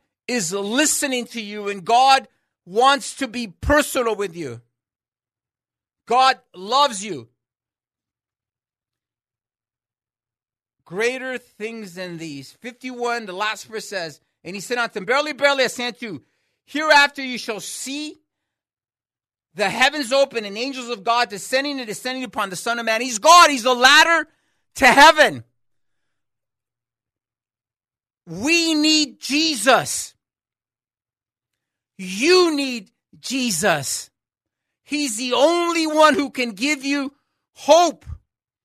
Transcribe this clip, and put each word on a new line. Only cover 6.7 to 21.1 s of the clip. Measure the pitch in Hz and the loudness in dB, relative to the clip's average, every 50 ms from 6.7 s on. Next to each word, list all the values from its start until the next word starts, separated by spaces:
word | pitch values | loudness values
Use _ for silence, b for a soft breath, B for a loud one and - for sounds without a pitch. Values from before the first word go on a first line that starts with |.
| 247 277 285 269 226 190 208 | 0 0 0 0 -2 -4 -10
you. | 214 170 131 117 - _ _ _ _ _ _ _ _ _ _ _ _ _ _ _ _ _ _ _ _ _ _ _ _ _ _ _ _ _ _ _ _ _ _ _ _ _ _ _ _ _ _ _ _ _ _ _ _ _ _ _ _ _ _ _ _ _ _ _ _ _ _ _ _ _ _ _ _ _ _ _ | -10 -10 -10 -12 -16 _ _ _ _ _ _ _ _ _ _ _ _ _ _ _ _ _ _ _ _ _ _ _ _ _ _ _ _ _ _ _ _ _ _ _ _ _ _ _ _ _ _ _ _ _ _ _ _ _ _ _ _ _ _ _ _ _ _ _ _ _ _ _ _ _ _ _ _ _ _ _
Greater | - 165 196 226 240 262 262 254 262 254 240 | -12 -6 -4 -4 -2 -4 -4 -6 -8 -10 -10
things | - _ _ - 208 226 233 226 214 185 170 | -12 _ _ -12 -12 -12 -12 -12 -14 -14 -14
than | 190 185 180 170 160 | -12 -12 -12 -10 -12
these. | 165 160 143 139 131 - | -12 -12 -12 -14 -16 -18
Fifty-one, | - _ - 247 240 _ - 254 254 240 240 240 240 240 220 | -20 _ -18 -18 -16 _ -14 -14 -10 -6 -6 -4 -4 -6 -8
the | 190 180 | -10 -8
last | 185 208 214 214 202 - | -6 -6 -6 -6 -8 -12
verse | - 220 214 - - | -14 -12 -12 -12 -10
says, | 208 185 170 160 - - _ _ _ _ - | -10 -10 -10 -10 -12 -16 _ _ _ _ -16
"And | 165 190 | -14 -12
he | 202 | -12
said | - - 247 247 | -8 -6 -6 -4
unto | 233 220 - | -4 -6 -6
them, | 208 185 | -8 -4
'Verily, | 196 262 285 302 302 285 | -2 -2 -2 -2 -4 -4
verily, | 233 277 277 285 269 254 | 0 0 0 2 2 0
I | 220 | -2
say | - 247 240 240 | -2 -6 -8 -8
unto | - - 240 | -10 -10 -12
you, | 220 165 123 - _ _ _ _ _ _ _ _ | -12 -12 -14 -16 _ _ _ _ _ _ _ _
hereafter | - - 294 311 302 302 285 285 277 277 277 269 | -10 -8 -2 2 4 6 6 4 4 0 -4 -10
you | 254 247 214 | -8 -8 -8
shall | - 240 220 190 | -8 -8 -10 -10
see | - - - - - 262 277 294 302 302 - - _ _ _ _ _ _ _ _ _ _ _ _ _ _ _ _ _ _ _ _ _ _ _ _ _ _ _ | -10 -12 -12 -12 -10 -10 -10 -10 -10 -12 -14 -16 _ _ _ _ _ _ _ _ _ _ _ _ _ _ _ _ _ _ _ _ _ _ _ _ _ _ _
the | 170 208 190 | -4 -4 -2
heavens | 220 233 254 277 294 302 269 220 269 | 0 0 0 0 0 -2 -4 -2 0
open | 277 277 277 233 233 208 | 0 0 0 -2 -6 -8
and | 202 196 220 | -8 -8 -8
angels | 247 277 269 262 240 233 | -8 -8 -8 -10 -10 -10
of | 240 196 180 | -10 -6 -2
God | 226 | -2